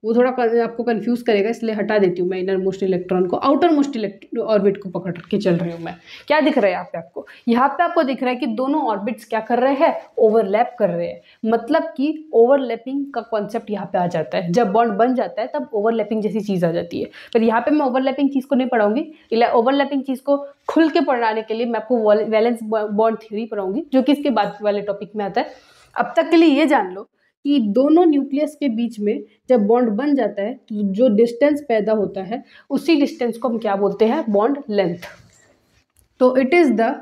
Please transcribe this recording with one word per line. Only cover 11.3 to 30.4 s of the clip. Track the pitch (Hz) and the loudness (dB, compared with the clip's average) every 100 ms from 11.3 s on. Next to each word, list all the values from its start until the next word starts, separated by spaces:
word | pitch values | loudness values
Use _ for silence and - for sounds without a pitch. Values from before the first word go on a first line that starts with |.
| _ 220 | _ -2
मतलब | 233 226 311 320 - | -2 0 -2 -2 -4
कि | 277 311 - | -4 -4 -2
ओवरलैपिंग | 240 233 277 254 226 254 277 277 | 4 6 4 2 -6 -6 -8 -6
का | 247 | -8
कॉन्सेप्ट | 214 220 202 233 226 | -4 -4 -4 -8 -6
यहाँ | 208 185 | -8 -4
पे | 185 | -2
आ | 175 | -2
जाता | 170 156 180 | -2 -4 -4
है। | 175 | 0
जब | 170 226 | 2 2
बॉन्ड | 202 233 | 2 2
बन | 196 240 254 | 2 2 2
जाता | 196 - | -2 -4
है | 240 302 | -6 -6
तब | 254 | -4
ओवरलैपिंग | 214 214 233 208 220 | -2 0 0 -2 -2
जैसी | 208 196 | -2 -4
चीज़ | 208 190 170 | -2 0 0
आ | |
जाती | 170 170 - | -2 -6 -8
है, | - - - | -10 -12 -4
पर | 233 | 0
यहाँ | 226 226 | 2 2
पे | 240 | 2
मैं | 302 285 | 2 2
ओवरलैपिंग | 262 269 262 277 | 0 0 0 0
चीज़ | 277 - | 0 0
को | 254 | 0
नहीं | 247 | 2
पढ़ाऊंगी। | 240 208 220 320 - _ | 2 2 0 -4 -12 _
इले-, | 220 233 | 0 2
ओवरलैपिंग | 240 233 277 277 277 | 4 2 2 0 -2
चीज़ | 254 254 | -4 -6
को | - 285 285 - - | -2 -2 -2 -14 -2
खुल | - 320 | 2 4
के | 330 | 2
पढ़ाने | 277 247 226 220 | 0 0 0 -2
के | 220 | -4
लिए | 226 240 | -4 -2
मैं | 226 | -4
आपको | 214 247 | -2 0
वॉल-, | 214 208 220 | 4 2 2
वैलेंस | 214 226 233 | 2 2 -2
ब-, | 220 220 214 | -4 -4 -2
बॉन्ड | 208 226 220 | 0 0 0
थ्योरी | - 208 226 | -8 -10 -8
पढ़ाऊंगी, | 214 190 208 330 | -6 -6 -6 0
जो | 262 | 0
कि | 254 | 2
इसके | 285 285 | 0 0
बाद | 220 202 - | 0 -2 -2
वाले | 208 208 | -2 -2
टॉपिक | 202 196 208 214 | -4 -8 -8 -8
में | 202 | -4
आता | 196 | -4
है। | 311 - _ _ _ - | -6 -10 _ _ _ -6
अब | - - | -2 0
तक | 330 | 2
के | 320 | 6
लिए | 330 | 6
ये | 277 302 | 6 4
जान | 269 185 | 2 0
लो | 185 277 _ _ _ 285 | -8 -16 _ _ _ -2
कि | 285 214 | 0 2
दोनों | 196 285 311 359 | 2 4 6 6
न्यूक्लियस | 285 254 269 294 - | 2 0 -2 -4 -2
के | 285 | -4
बीच | 220 233 214 | -2 -4 -4
में | 208 277 - _ _ | -4 -4 -8 _ _
जब | 247 202 | 2 4
बॉन्ड | 240 247 | 2 2
बन | 202 285 285 | 0 0 0
जाता | 214 202 | 0 -2